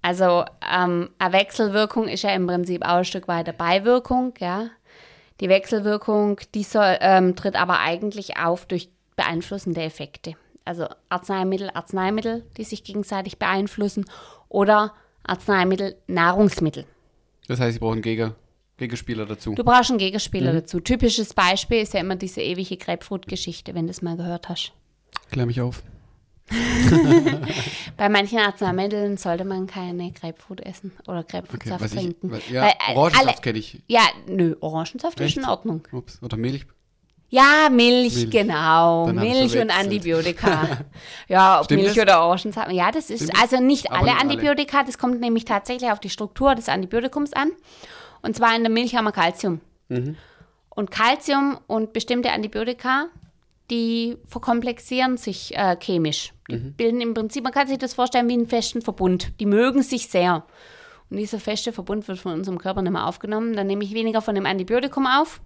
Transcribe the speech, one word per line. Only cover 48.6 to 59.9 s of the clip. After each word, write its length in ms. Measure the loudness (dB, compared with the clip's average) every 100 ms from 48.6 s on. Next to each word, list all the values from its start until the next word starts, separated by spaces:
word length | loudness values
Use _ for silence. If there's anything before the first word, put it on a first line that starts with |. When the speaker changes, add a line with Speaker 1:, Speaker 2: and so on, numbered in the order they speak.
Speaker 1:
der 60 | 2
Milch 220 | 2 2 0
haben 80 |
wir 80 | 0
Kalzium. 480 | 2 0 2 -4 -4 _ _ _
Speaker 2:
Mhm. 280 | -4 -4 -8 -16 _ -20 _ _
Speaker 1:
Und 220 | -8 -6
Kalzium 680 | 0 2 2 0 0 0 -4 _
und 240 | -4 -2
bestimmte 380 | -6 -2 -2 0
Antibiotika 720 | -2 -4 -6 -6 -6 -2 -2 -2 -12 -20 _ _ _ _
die 460 | -2 0 -2 -4 -6 -12
verkomplexieren 880 | -8 -2 -2 -2 -8 -6 -2 0 -2
sich, 400 | -4 -8 -10 -2
äh, 200 | 0 0
chemisch. 520 | 0 0 0 -2 -8 -16 -10
Die 60 | -10
Speaker 2:
Mhm. 160 | -10
Speaker 1:
bilden 260 | -2 0 0
im 140 | -2
Prinzip, 300 | -4 -4 -4
man 80 | -4
kann 160 | -2 0
sich 100 | -2
das 160 | -6
vorstellen 340 | -2 0 2 2
wie 60 |
einen 120 | 0 0
festen 340 | -2 -2 -6
Verbund. 500 | -6 -2 0 0 -2 -4
Die 60 | 2
mögen 360 | 4 4 2
sich 260 | 0